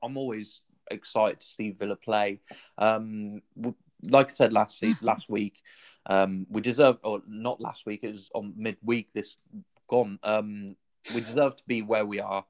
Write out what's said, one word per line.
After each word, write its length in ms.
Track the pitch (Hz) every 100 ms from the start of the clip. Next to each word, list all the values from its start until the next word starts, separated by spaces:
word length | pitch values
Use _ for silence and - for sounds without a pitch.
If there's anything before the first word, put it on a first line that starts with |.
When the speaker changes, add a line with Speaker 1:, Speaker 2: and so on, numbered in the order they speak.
Speaker 1:
I'm 140 | 120 135
always 460 | 131 110 104 - _ _ -
excited 500 | 104 - 113 107 -
to 60 | -
see 240 | - 107
Villa 260 | 92 104 98
play. 440 | - 107 104 101 _ - - -
Um, 600 | 107 110 110 107 104 104 - -
w-, 200 | 117 - _ _
like 240 | - 135 -
I 40 |
said 220 | - 120
last 260 | 110 107 -
se-, 160 | 110
Speaker 2:
<laughs> 80 | 110
Speaker 1:
last 260 | 110 107 -
week, 340 | 104 104 - - - - _ -
um, 400 | 98 95 95 92
we 100 | 104
deserve, 380 | 117 120 139 123
or 180 | 107 104 95
not 340 | 107 117 -
last 260 | 113 - -
week, 140 | 104
it 100 | 113
was 180 | 107 95
on 180 | 117 104 101
midweek 560 | 110 98 107 120 104
this 240 | 110 - - _ - - _ _
gone. 300 | 123 113 98
Um, 540 | - 107 107 104 98 - _ _ -
we 60 | 117
deserve 360 | 113 123 139 -
to 60 | -
be 160 | 120
where 220 | 104 110 104
we 140 | 101
are. 240 | 101 98 -